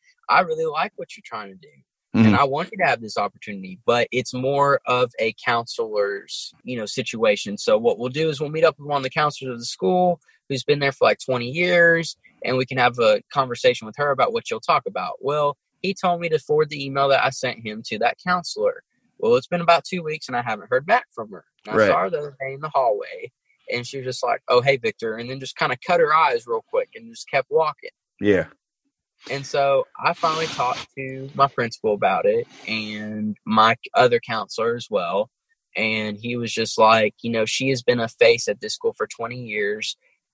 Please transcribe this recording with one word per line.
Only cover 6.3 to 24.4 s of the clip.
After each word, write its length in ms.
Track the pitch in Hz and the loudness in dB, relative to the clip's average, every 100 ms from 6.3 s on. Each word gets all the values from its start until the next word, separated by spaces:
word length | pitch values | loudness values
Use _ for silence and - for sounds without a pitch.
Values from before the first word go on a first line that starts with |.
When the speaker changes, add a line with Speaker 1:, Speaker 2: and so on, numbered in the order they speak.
| - - - | -12 -12 -14
Speaker 1:
you 120 | - 123 | -10 -8
know, 100 | 104 | -6
situation. 720 | - 117 113 110 104 104 104 | -6 -6 0 2 2 -2 -4
So 180 | - 107 | 2 2
what 220 | 117 104 | 2 0
we'll 100 | 123 | -2
do 200 | 139 160 | -2 -2
is 120 | 143 | -2
we'll 80 | 147 | -4
meet 140 | 156 | 2
up 160 | 160 - | 2 0
with 80 | 147 | -2
one 100 | 143 | -2
of 60 | |
the 60 | 131 | -2
counselors 420 | 160 151 - 131 | 0 -2 -2 -8
of 60 | 117 | -8
the 60 | 120 | -10
school 540 | - 185 180 180 170 _ _ - | -4 0 4 2 0 _ _ -8
who's 140 | 131 | -4
been 160 | - 143 | 0 0
there 120 | 139 | 0
for, 140 | - 110 | 2 2
like, 140 | 104 | 2
twenty 320 | - 123 120 | -2 -4 -2
years, 640 | 160 180 175 165 165 160 - _ _ | -2 2 6 6 4 0 -10 _ _
and 140 | - 127 | -2 -2
we 80 | 127 | -2
can 140 | 131 | 2
have 180 | 123 123 | 2 4
a 220 | 110 104 - | 4 4 0
conversation 540 | 139 127 120 127 123 110 | -2 -2 2 2 2 -4
with 100 | 110 | -4
her 120 | 147 | 0
about 220 | 131 127 | 2 0
what 160 | 113 - | -2 -4
you'll 100 | 110 | -4
talk 220 | - 147 - | 0 0 0
about." 300 | 98 90 - | -6 -6 -6
Well, 360 | 135 147 143 - _ _ | -2 0 0 -2 _ _
he 120 | 185 | -6
told 260 | 196 185 175 | -2 0 0
me 80 | 170 | 0
to 100 | 156 | -2
forward 300 | - 151 151 | 2 0 0
the 120 | 147 | -4
email 240 | 139 135 139 | -4 0 2
that 140 | 131 | 4
I 60 | 127 | 2
sent 360 | - 127 113 113 | -2 -6 -6 -10
him 180 | 107 - | -10 -8
to 120 | 104 | -2
that 180 | - - 180 | -2 -2 -2
counselor. 580 | 180 - - 104 - - _ _ - | -2 -4 -2 -2 -2 -10 _ _ -4
Well, 160 | 110 123 | 2 2
it's 120 | - | 0
been 140 | 175 | -2
about 220 | 170 170 - | 2 2 0
two 180 | 180 | -6
weeks, 240 | 156 156 - | -6 -8 -6
and 80 | 120 | -6
I 40 | |
haven't 260 | 120 107 107 | -4 -8 -2
heard 140 | 127 160 | -2 2
back 200 | 240 - | 0 0
from 180 | - 107 | -10 -12
her. 140 | - - _ - | -14 -20 _ -2
And 80 | |
I 40 | 110 | 4
Speaker 2:
Right. 100 | 101 | 4
Speaker 1:
saw 140 | 170 | 4
her 60 | 190 | 0
the 100 | 160 | -4
other 180 | 147 139 | -6 -10
day 140 | 135 | -10
in 80 | 135 | -8
the 80 | 156 | -4
hallway, 600 | 160 - 104 - - - _ _ _ - | 0 2 0 -4 -12 -16 _ _ _ -8
and 140 | 123 120 | -8 -6
she 100 | 139 | -8
was 80 | 127 | -8
just 180 | 123 | -4
like, 180 | 120 113 | -2 -2